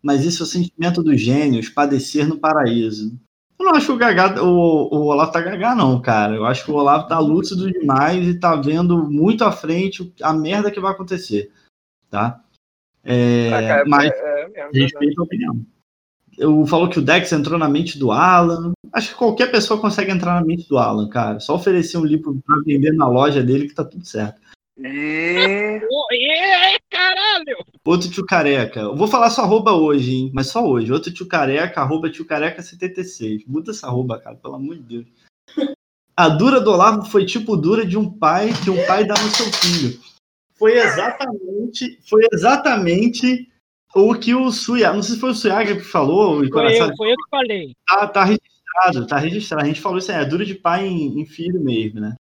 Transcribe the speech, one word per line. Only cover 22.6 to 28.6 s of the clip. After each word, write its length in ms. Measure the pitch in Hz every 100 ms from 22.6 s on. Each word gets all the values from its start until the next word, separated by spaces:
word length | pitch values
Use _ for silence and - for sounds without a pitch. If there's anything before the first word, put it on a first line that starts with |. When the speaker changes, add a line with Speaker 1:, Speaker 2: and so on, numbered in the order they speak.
Speaker 1:
vender 280 | 156 139 151
na 140 | 156 135
loja 320 | 127 143 143
dele 240 | 123 135 143
que 60 |
tá 100 | -
tudo 220 | 147 - -
certo. 340 | 110 104 - _ _ _ -
Speaker 2:
E 1000 | 131 143 151 156 165 180 185 202 208 214 440
Speaker 3:
Ô, 180 | 269 339
é, 640 | 240 269 320 381 370 381 403 _
caralho! 680 | - 370 370 415 392 302 202 - _
Speaker 1:
Outro 260 | 151 175 175
tio 120 | 185 190
careca. 560 | 180 147 139